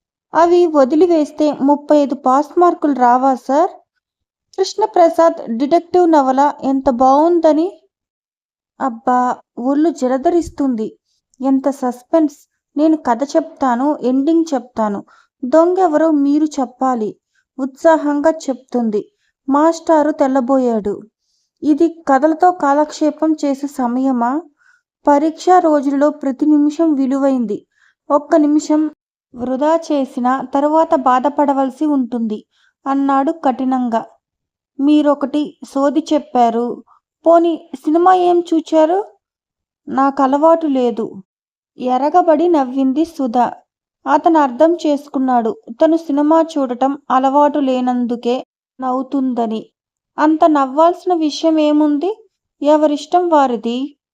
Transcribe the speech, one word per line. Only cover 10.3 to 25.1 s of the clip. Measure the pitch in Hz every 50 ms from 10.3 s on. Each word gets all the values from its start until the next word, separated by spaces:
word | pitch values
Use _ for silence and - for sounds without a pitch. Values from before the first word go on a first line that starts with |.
| 349 339 311 - - - 285 262 247 214 220 - - _ _ _ _ _ _ _ _ - 254
ఎంత | 269 269 269 - 285
సస్పెన్స్. | 269 - 254 247 247 247 - _ - 330 311 285 - _ _ _ _ _ _ _ _
నేను | 285 302 320 311
కథ | 302 - 254 233 226
చెప్తాను, | 277 277 - 320 320 - - - 277 254 233 233 269 302 294 -
ఎండింగ్ | - 247 254 269 269 311 330 330 320 320 285
చెప్తాను. | 247 233 - _ 226 214 208 202 208 - _ _ _ _ _ _ _ 262
దొంగెవరో | 247 320 320 330 349 359 381 370 330 302 302 320 320
మీరు | 311 285 277 285 285 302 311 302 - 277
చెప్పాలి," | 254 254 - - 262 262 254 233 214 196 - _ _ _ _ _ _ _ _ -
ఉత్సాహంగా | 269 262 - - - 330 320 302 285 294 294 294 285 320
చెప్తుంది. | 311 320 - 269 254 254 - _ - 247 233 220 202 208 - - _ _ _ _ _ _ _ -
మాస్టారు | 262 285 311 330 330 330 - - 320 302 294 302
తెల్లబోయాడు. | 302 302 285 269 262 277 240 247 277 262 254 240 233 214 190 208 196 - 214 - _ _ _ _ _ _ _ _ _ _
"ఇది | - 294 302 294 339 330 330 - - -
కథలతో | 269 254 285 320 320 311 370 359
కాలక్షేపం | 359 359 294 277 277 294 302 294 - - 311 294 294 - 311 320 311 311 294
చేసే | 277 269 269 285
సమయమా? | 277 - - 247 240 240 262 269 269 254 240 233 240 269 320 349 302 _ _ _ _ _ _ _ _ _ _ _
పరీక్షా | 294